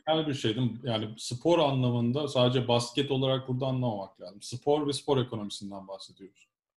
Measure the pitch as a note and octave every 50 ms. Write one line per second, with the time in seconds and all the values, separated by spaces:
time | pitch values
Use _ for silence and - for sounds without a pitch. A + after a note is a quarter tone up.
0 | - D#3 D#3 D#3+ D#3 D3+ C3+ - - A2+ G#2+ B2 B2+ A#2 G#2 - - B2+ A2+ G#2+
1 | G#2+ G#2+ A2 - - - B2 B2 - D#3+ F3 E3+ D#3 C#3 C3+ C3 B2+ B2 A#2+ A#2+
2 | A#2 A#2 B2 D3 D3+ C#3 - C3 B2 B2 B2 C3 A#2+ A#2+ A#2+ A#2+ A#2+ - - C#3+
3 | C#3 C#3 C#3 C3 C3+ C3 C3 C3 C3 - B2+ B2 C3+ C3 B2+ B2+ B2+ A#2+ G#2+ G2
4 | F#2+ F#2+ - - F#2 F#2 G2 G#2 - - A#2+ A#2+ - D3 D3 D3+ D3 C#3+ C3+ -
5 | - - C#3 B2+ A#2+ B2+ A#2+ A2 G#2 G2+ - - G#2 G2 G2+ G2 F#2+ F#2+ G2 F#2+
6 | - - F#2 - G2 F2+ _ _ _ _ _ _ _ _ _